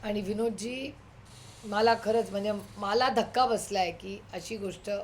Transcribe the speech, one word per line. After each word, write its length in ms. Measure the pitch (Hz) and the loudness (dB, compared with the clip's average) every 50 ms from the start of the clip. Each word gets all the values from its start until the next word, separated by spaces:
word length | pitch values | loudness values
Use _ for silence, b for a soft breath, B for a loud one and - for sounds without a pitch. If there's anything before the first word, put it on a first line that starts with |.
| - | -2
आणि 180 | 220 208 208 | -2 -2 -2
विनोदजी, 680 | 202 185 214 208 226 233 220 180 202 233 247 262 262 285 294 - - - - - - - - - - - - - - | 0 -2 0 0 0 0 0 -2 -6 -6 -6 -6 -8 -8 -10 -14 -20 -20 -20 -20 -20 -20 -20 -20 -20 -20 -20 -16 -10
मला 320 | 220 202 208 220 233 226 226 - | -4 0 4 6 6 6 4 4
खरंच 260 | 208 220 233 220 185 | 2 2 2 2 2
म्हणजे 220 | 190 202 202 214 208 202 190 - - - | -2 -4 -2 -2 -2 -2 -4 -10 -12 -6
मला 320 | 208 196 202 233 247 269 | -2 2 2 4 4 4
धक्का 360 | 254 233 214 - - - 254 | 4 2 0 2 4 2 4
बसला 340 | 247 233 233 - - 202 190 | 4 4 0 -2 -2 0 0
आहे 120 | 185 175 | 0 0
की 280 | 165 165 - 190 196 202 - - - | -2 -6 -10 -10 -10 -12 -12 -10 -12
अशी 240 | 185 175 - 220 214 | -10 -8 -8 -8 -6
गोष्ट 340 | 196 196 180 - - - 208 202 | -6 -8 -8 -8 -8 -6 -6 -6